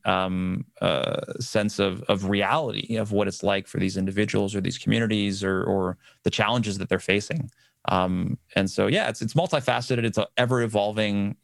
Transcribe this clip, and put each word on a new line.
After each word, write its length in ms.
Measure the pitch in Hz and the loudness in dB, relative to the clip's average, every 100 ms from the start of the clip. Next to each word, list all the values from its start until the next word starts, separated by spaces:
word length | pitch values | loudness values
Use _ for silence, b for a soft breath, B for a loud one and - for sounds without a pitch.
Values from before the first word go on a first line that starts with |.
um, 600 | 101 95 92 92 92 92 - - | 0 0 0 0 -2 -2 -6 -2
uh, 400 | 92 69 - - - - | 0 0 0 -2 -6 -8
sense 400 | 120 110 104 - | -4 0 0 0
of, 220 | 98 95 - | 0 0 0
of 160 | 98 98 | 0 2
reality 720 | 101 98 147 135 - - 113 | 0 2 0 -2 -6 -4 -4
of 160 | 104 | 0
what 160 | 101 98 | 0 0
it's 140 | - | 0
like 220 | 98 98 - | 0 0 -2
for 120 | - | -2
these 180 | 95 95 | 0 0
individuals 580 | 95 98 104 104 98 | 0 0 0 2 0
or 60 | 104 | 0
these 180 | 92 - | -2 -2
communities 640 | - 110 113 107 101 98 | 0 2 2 0 0 0
or, 220 | 98 95 | 0 0
or 340 | - 98 90 92 b b | 0 0 0 -4 b b
the 80 | - | -4
challenges 480 | - 107 120 107 98 | 0 2 2 0 -4
that 100 | - | 0
they're 100 | 95 | 0
facing. 500 | - 101 - 160 - b b _ - | 2 0 0 -4 -6 b b _ 0
Um, 480 | 92 92 92 - - _ - | 2 2 0 -2 -4 _ -2
and 120 | 95 | 0
so, 180 | - 101 | 0 2
yeah, 200 | 175 120 | 2 0
it's, 140 | 113 | -2
it's 120 | 113 | -2
multifaceted. 720 | 151 180 151 127 123 123 123 | 0 0 0 0 0 0 0
It's 140 | 113 110 | 0 0
a 100 | 101 - | 0 0
ever 260 | 123 123 | 2 2
evolving, 760 | 117 104 104 107 107 101 101 - | 2 2 0 0 0 0 -2 -2